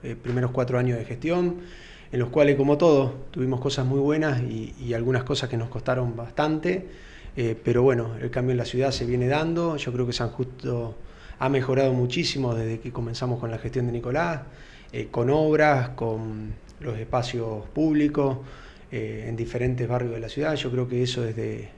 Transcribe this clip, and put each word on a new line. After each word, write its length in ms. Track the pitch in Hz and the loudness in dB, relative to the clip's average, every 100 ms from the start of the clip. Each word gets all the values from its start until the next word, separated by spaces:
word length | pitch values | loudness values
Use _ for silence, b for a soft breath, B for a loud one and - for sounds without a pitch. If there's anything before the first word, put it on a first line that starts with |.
eh, 140 | 127 117 | -10 -8
primeros 300 | 120 123 123 | -2 0 0
cuatro 260 | 127 123 123 | 0 0 2
años 220 | 123 120 | 2 0
de 60 | |
gestión, 540 | 107 123 156 175 180 170 B B B B B | -4 -4 0 2 0 -2 B B B B B
en 80 | 123 | -2
los 120 | 123 | 2
cuales, 260 | 151 143 135 | 6 6 6
como 200 | 139 147 | 4 6
todo, 380 | 170 143 131 - - | 8 8 4 -2 -8
tuvimos 300 | - 127 127 | -2 0 0
cosas 260 | 135 139 127 | -2 0 0
muy 140 | 139 | 2
buenas 420 | 139 156 156 127 | 2 2 2 0
y, 320 | 120 113 110 - | -2 -4 -8 -8
y 120 | 123 | -4
algunas 300 | 117 117 127 | 0 2 0
cosas 260 | - 135 123 | 0 -2 -2
que 80 | 117 | -2
nos 120 | 117 | -4
costaron 480 | 123 - 127 123 117 | -4 0 0 0 -4
bastante, 720 | 117 - 151 156 175 185 185 B B B B - | -6 0 0 2 0 -2 -6 B B B B -2
eh, 180 | 117 110 | -2 0
pero 220 | - 120 | 2 6
bueno, 320 | 131 120 113 113 | 6 4 0 -4
el 80 | 123 | -4
cambio 180 | 127 123 | 0 0
en 80 | 123 | 0
la 60 | |
ciudad 260 | 117 123 135 | 0 0 0
se 160 | 127 120 | 0 0
viene 220 | 123 123 | 0 2
dando. 480 | 147 160 170 170 147 | 2 0 0 0 -2
Yo 160 | - | -4
creo 120 | 123 | -2
que 100 | 120 | -2
San 160 | 117 117 | 0 -4
Justo 680 | - 127 - 131 120 117 - B B B B | -2 -6 -4 -4 -4 -4 -10 B B B B
ha 100 | 135 | 2
mejorado 440 | 139 127 131 135 | 2 2 4 4
muchísimo 640 | 127 123 147 143 139 127 113 | 4 2 0 0 0 0 0
desde 240 | 110 113 | -2 -4
que 100 | 127 | -6
comenzamos 480 | 120 117 117 127 120 | -6 -6 -4 -2 -2
con 140 | 120 | -4
la 60 | 113 | -6
gestión 280 | 120 131 120 | -4 -2 0
de 60 | |
Nicolás, 480 | 117 120 143 170 139 - B B B B | -2 -2 0 0 -2 -8 B B B B
eh, 140 | 120 110 | -8 -4
con 200 | 120 120 | 0 4
obras, 580 | 151 156 151 151 135 123 | 4 4 6 6 4 2
con 600 | - 117 110 110 110 107 107 - - | -2 -2 -2 -4 -6 -8 -10 -12 -10
los 180 | 131 110 | -8 -6
espacios 680 | 113 127 123 120 113 107 107 | -2 -2 0 -4 -4 -6 -6
públicos, 640 | - 156 151 147 147 139 127 B B B B B | 0 4 4 4 2 2 0 B B B B B
eh, 340 | 120 110 110 117 | -8 -6 -6 -6
en 100 | 113 | -4
diferentes 520 | 117 120 123 123 117 | -4 0 0 0 0
barrios 240 | 123 123 | 0 0
de 80 | 117 | -4
la 80 | 113 | -6
ciudad. 260 | - 156 | -2 0
Yo 160 | 147 127 | 0 0
creo 160 | 127 123 | -2 0
que 160 | 123 | 0
eso 220 | 123 123 | 0 0
es 100 | 117 | -2
de 360 | 110 110 110 107 | -2 -4 -6 -10